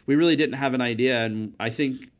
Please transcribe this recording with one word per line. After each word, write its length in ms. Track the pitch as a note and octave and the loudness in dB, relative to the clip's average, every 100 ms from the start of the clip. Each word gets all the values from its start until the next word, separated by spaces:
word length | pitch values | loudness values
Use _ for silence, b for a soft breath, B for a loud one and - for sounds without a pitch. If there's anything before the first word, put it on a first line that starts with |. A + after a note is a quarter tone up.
| - | 0
We 100 | C#3+ | 4
really 200 | E3+ C#3+ | 4 4
didn't 200 | D3 C3 | 0 -2
have 180 | C#3 | -2
an 80 | B2+ | 0
idea. 420 | B2 A2+ C3 A#2+ | -2 0 2 2
And 300 | A2+ A2 G#2+ - | 0 -4 -8 -6
I 100 | A2+ | -6
think 400 | A#2 C#3+ B2+ - | -2 -4 -4 -12